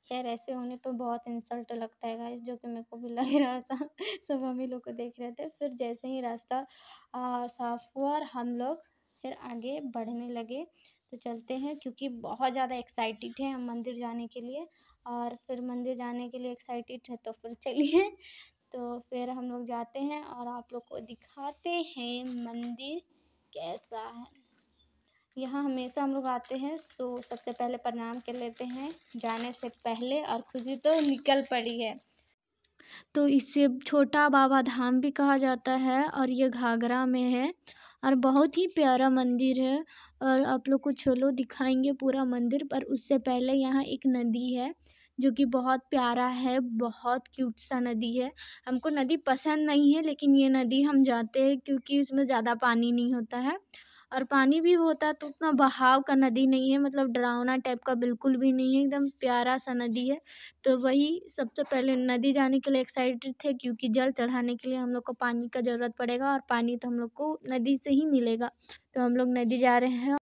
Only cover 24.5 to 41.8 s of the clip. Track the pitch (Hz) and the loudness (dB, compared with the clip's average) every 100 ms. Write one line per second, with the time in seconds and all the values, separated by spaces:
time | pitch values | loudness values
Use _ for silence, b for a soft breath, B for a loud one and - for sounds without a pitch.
24.5 | _ _ _ _ _ _ _ _ - 262 | _ _ _ _ _ _ _ _ -10 -6
25.5 | 277 285 254 254 285 277 269 262 247 247 | -4 -2 -4 -4 -2 -2 -2 -2 -6 -6
26.5 | 262 277 311 - - 254 247 240 233 - | -6 -6 -8 -14 -10 -8 -8 -10 -12 -10
27.5 | 240 240 247 247 233 233 240 240 247 233 | -6 -6 -4 -6 -6 -8 -10 -10 -8 -10
28.5 | 226 254 254 285 330 _ 233 226 226 233 | -10 -10 -8 -10 -12 _ -8 -6 -4 -6
29.5 | 240 240 - 233 226 247 285 302 233 - | -8 -12 -8 -6 -4 -4 -4 -2 -6 -6
30.5 | 254 240 262 294 320 294 269 277 277 269 | -10 -8 -2 2 4 2 0 2 2 2
31.5 | 247 233 233 226 262 _ _ _ _ _ | -2 -2 -4 -6 -8 _ _ _ _ _
32.5 | _ _ _ B B B 294 285 277 - | _ _ _ B B B 2 4 4 2
33.5 | 294 285 254 - 294 277 302 294 277 269 | 4 4 2 0 2 4 4 4 6 6
34.5 | 269 254 247 247 254 285 285 277 269 262 | 4 2 0 0 2 0 2 2 4 2
35.5 | 254 - 262 262 262 294 - 262 254 262 | 0 -2 0 2 0 0 0 0 2 0
36.5 | 240 247 233 233 247 254 254 247 247 277 | 2 0 0 0 2 2 2 2 0 -2
37.5 | 359 - B B B 262 269 262 269 302 | -4 -18 B B B 2 4 6 6 4
38.5 | 330 370 339 277 254 262 262 254 247 262 | 4 0 2 4 6 4 4 2 2 2
39.5 | 262 262 277 320 B B _ 262 262 269 | 2 0 0 -4 B B _ 2 2 2
40.5 | 254 269 269 285 269 277 247 269 254 240 | 0 2 0 0 0 0 2 2 0 -4
41.5 | - 262 262 | -2 0 2